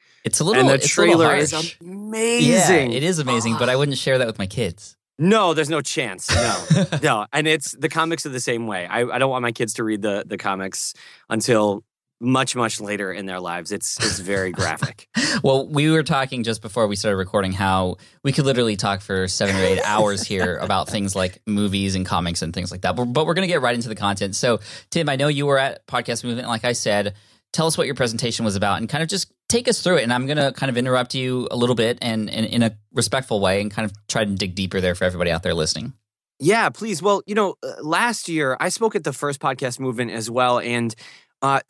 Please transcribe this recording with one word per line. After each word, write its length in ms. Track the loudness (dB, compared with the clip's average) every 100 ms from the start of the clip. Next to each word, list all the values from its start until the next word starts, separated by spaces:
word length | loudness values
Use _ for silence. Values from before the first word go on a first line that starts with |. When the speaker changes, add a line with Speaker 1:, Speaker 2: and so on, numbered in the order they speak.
| _ _
Speaker 1:
It's 160 | -4 0
a 40 |
little, 180 | 2 4
Speaker 2:
And 80 | 6
the 60 | 4
Speaker 1:
it's 220 | 2 4
a 40 |
little 140 | 6 6
Speaker 2:
trailer 160 | 6 4
is 160 | 0
Speaker 1:
harsh. 240 | -2 -6 -10
Speaker 2:
amazing. 1120 | -14 -12 -8 -2 0 4 6 6 6 4 2
Speaker 1:
Yeah, 60 | 0
it 60 |
is 160 | 0 0
amazing, 380 | 0 0 0 0
but 100 | 2
I 40 |
Speaker 2:
Ah. 40 | 2
Speaker 1:
wouldn't 200 | 0 0
share 200 | 0 2
that 80 | 2
with 120 | -2
my 80 | -6
kids. 480 | -2 -4 -6 -16 -20 _ 0
Speaker 2:
No, 340 | 4 6 4
there's 160 | 2 0
no 120 | -2
chance. 520 | -2 -4 -4 -6 -2
No. 320 | 0 0 -2 2 2 4 0
Speaker 1:
<laughs> 60 |
Speaker 2:
No. 220 | 2 0 0
And 140 | 0 2
it's, 260 | 0 -2
the 160 | -4 -2
comics 360 | 0 -2 -2 -6
are 40 |
the 100 | -6
same 260 | -4 -2 -4
way. 180 | -4 -4
I, 140 | -2
I 180 | -2 0
don't 100 | 0
want 120 | 0
my 80 | -2
kids 220 | -2 -4 -2
to 80 |
read 180 | -2 -2
the, 220 | -2 -4 -4
the 120 | -6
comics 560 | -4 -4 -6 -8 -10 -12 -20 -20 -6
until 540 | -4 2 2 2 0 -8 _ _ _
much, 340 | 0 0 0 0
much 240 | -2 -2
later 320 | -6 -4 -6
in 140 | -6 -8
their 140 | -8
lives. 300 | -6 -8 -6
It's, 240 | -6 -6 -4
it's 200 | -4 -4
very 320 | -2 -2 -2
Speaker 1:
<laughs> 80 | -2
Speaker 2:
graphic. 500 | -4 -2 -6 -8 -8 -2 -2 0
Speaker 1:
Well, 240 | 2 2 0
we 240 | 0 2
were 120 | 2
talking 400 | 2 0 -2 -2
just 180 | -4 -4
before 260 | -4 0 0
we 80 | 2
started 220 | 0 0
recording 340 | 0 0 0
how 460 | 0 2 2 0 -4 -12 _
we 80 | 0
could 140 | 2 2
literally 320 | 2 2 0
talk 240 | -2 -2
for 260 | -2 -2 -2
seven 280 | 0 0 2
or 20 |
eight 220 | 2 2
hours 420 | 2 2 2 0 -2
here 320 | -2 -2 -2
Speaker 2:
<laughs> 40 |
Speaker 1:
about 260 | -2 -2 0
things 280 | -2 -2 -2
like 240 | -2 -4 -4
movies 500 | 0 0 0 0 -2
and 100 | 0
comics 360 | 0 0 -2
and 120 | -4
things 180 | -6 -6
like 100 | -4
that. 140 | -2 0
But, 100 | 0
but 200 | 0 2
we're 80 |
gonna 140 | 0 0
get 140 | 2
right 140 | 2 0
into 140 | -4
the 60 | -2
content. 400 | -2 0 -2 0
So, 240 | 2 0 -2 -18 -4
Tim, 200 | -2 0
I 80 | 2
know 100 | 2
you 180 | 2 2
were 120 | 4
at 280 | 2 -4 -4
Podcast 380 | -4 -2 -4
Movement. 240 | -4 -6 -4
Like 160 | -2
I 80 | 0
said, 420 | 0 2 2 0 -6 _ _ _
tell 160 | 0 0
us 100 | 2
what 80 | 0
your 80 | 0
presentation 500 | -2 0 -4 -2 -2
was 100 | 0
about 220 | 0 0
and 80 | -2
kind 160 | -4
of 60 | -2
just 220 | -4 -6 _ -2
take 180 | 0 2
us 160 | 0
through 140 | 2 2
it. 60 |
And 100 | 2
I'm 120 | 0 0
gonna 280 | 0 0
kind 160 | 0 -2
of 80 | 0
interrupt 360 | 2 0 0 -2
you 340 | -2 -2 -2
a 60 | 0
little 180 | 2 4
bit 220 | 2 0
and, 280 | -2 -2 -2
and 160 | -2 0
in 180 | 2
a 140 | 2 0 _
respectful 480 | -2 0 -2 -2 2
way 180 | 2 2
and 100 | 0
kind 160 | -4 -6
of 60 | -8 -6
try 140 | -2
and 160 | 0 -2
dig 180 | -4 -4
deeper 240 | -2 0
there 160 | 0 2
for 80 |
everybody 260 | 0 0 0
out 140 | 0
there 100 | 0
listening. 380 | 0 0 -2 -8 -14 _ _ _ -2
Speaker 2:
Yeah, 300 | 2 4 2
please. 320 | -2 -6 0
Well, 200 | 2 2 2
you 80 | 0
know, 200 | 0 -2
uh, 180 | -10 -8
last 480 | -2 0 0 -2 -4
year 260 | 0 0 0
I 80 | -2
spoke 260 | 0 0 0
at 80 |
the 100 | -4
first 280 | -4 -4 -2
Podcast 360 | -4 -2 -4 -4
Movement 320 | -4 -2 -4
as 200 | -4 -4
well. 280 | 0 2 2
And, 360 | 0 -2 -2 -4 -16 -20 _ _
uh, 160 | 0 0